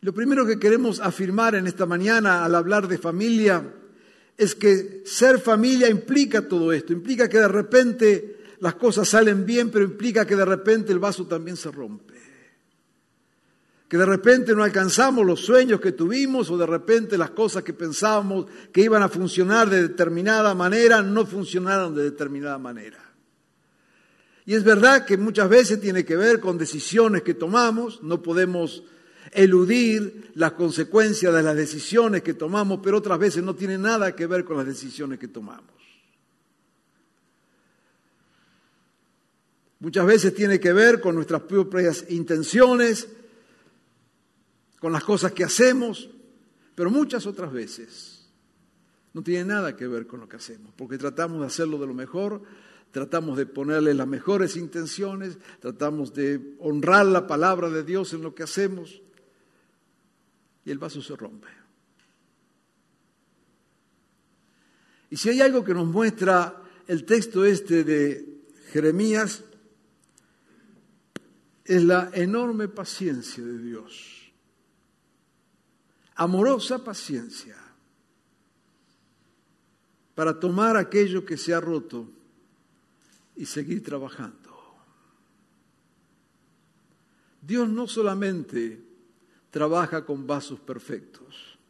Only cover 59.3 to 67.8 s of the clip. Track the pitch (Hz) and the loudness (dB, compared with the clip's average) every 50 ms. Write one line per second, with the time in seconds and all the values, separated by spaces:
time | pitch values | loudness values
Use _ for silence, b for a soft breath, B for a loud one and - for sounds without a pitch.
59.3 | _ _ _ _ _ _ _ _ _ _ _ _ _ _ _ _ _ _ _ _ | _ _ _ _ _ _ _ _ _ _ _ _ _ _ _ _ _ _ _ _
60.3 | _ _ _ _ _ _ _ - 143 139 156 165 143 147 131 - 147 127 110 98 | _ _ _ _ _ _ _ -14 -12 -12 -12 -14 -14 -16 -16 -16 -16 -16 -16 -18
61.3 | 110 107 _ - - _ _ _ _ _ _ _ _ _ _ _ _ _ _ _ | -20 -20 _ -20 -20 _ _ _ _ _ _ _ _ _ _ _ _ _ _ _
62.3 | _ _ _ _ _ _ _ _ _ _ _ _ _ _ _ _ _ _ _ _ | _ _ _ _ _ _ _ _ _ _ _ _ _ _ _ _ _ _ _ _
63.3 | _ _ _ _ _ _ _ _ _ _ _ _ _ _ _ _ _ _ _ _ | _ _ _ _ _ _ _ _ _ _ _ _ _ _ _ _ _ _ _ _
64.3 | _ _ _ _ _ _ _ _ _ _ _ _ _ _ _ _ - 151 - 214 | _ _ _ _ _ _ _ _ _ _ _ _ _ _ _ _ -12 -6 -2 -2
65.3 | 240 254 269 269 262 254 202 208 180 175 170 165 165 202 226 220 214 - 185 185 | 2 4 4 4 4 2 0 -2 -2 -2 -2 -2 -2 0 0 -2 -2 -2 0 2
66.3 | 190 180 175 170 180 B B B B B B - 180 165 - - 214 233 208 226 | 2 2 2 0 -8 B B B B B B -8 -6 -6 -2 0 0 0 0 -2
67.3 | - 185 190 202 202 175 - - 170 165 | -2 2 2 2 2 0 -2 0 0 0